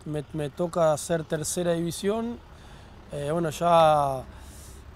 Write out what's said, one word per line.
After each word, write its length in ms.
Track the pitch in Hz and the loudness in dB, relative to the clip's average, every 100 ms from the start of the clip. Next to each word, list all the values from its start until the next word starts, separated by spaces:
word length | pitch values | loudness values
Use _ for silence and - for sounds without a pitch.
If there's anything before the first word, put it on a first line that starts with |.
| 156 | -8
me, 180 | 151 143 | -8 -6
me 160 | 160 147 | -6 -6
toca 460 | - 175 175 160 | -4 -4 2 2
hacer 300 | 147 - 165 | 2 -2 -4
tercera 500 | 151 160 151 180 175 | -2 -4 -4 -2 0
división, 640 | 170 170 - 190 220 233 233 - - - - - - - | 0 -2 -4 -2 -2 -4 -8 -16 -20 -20 -20 -20 -20 -12
eh, 180 | 147 143 | -6 -2
bueno, 200 | 170 165 | -2 -2
ya 720 | - 170 165 156 151 139 131 - - - - - - - | 0 4 8 8 6 2 -2 -10 -16 -20 -18 -18 -20 -14